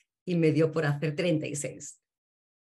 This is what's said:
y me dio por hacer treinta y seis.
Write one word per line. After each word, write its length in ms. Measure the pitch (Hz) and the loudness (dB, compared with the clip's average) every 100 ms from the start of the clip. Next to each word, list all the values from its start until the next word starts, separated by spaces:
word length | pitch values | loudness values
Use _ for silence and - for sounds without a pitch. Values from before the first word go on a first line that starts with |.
| _ _ | _ _
y 120 | - 175 | -2 2
me 160 | 156 | 4
dio 200 | 147 160 | 4 2
por 140 | 160 147 | 2 -2
hacer 300 | 143 156 147 | 0 -2 -2
treinta 320 | 175 156 131 | 0 0 -2
y 80 | 147 | -6
seis. 460 | - - - - _ _ _ _ _ _ | -8 -10 -18 -20 _ _ _ _ _ _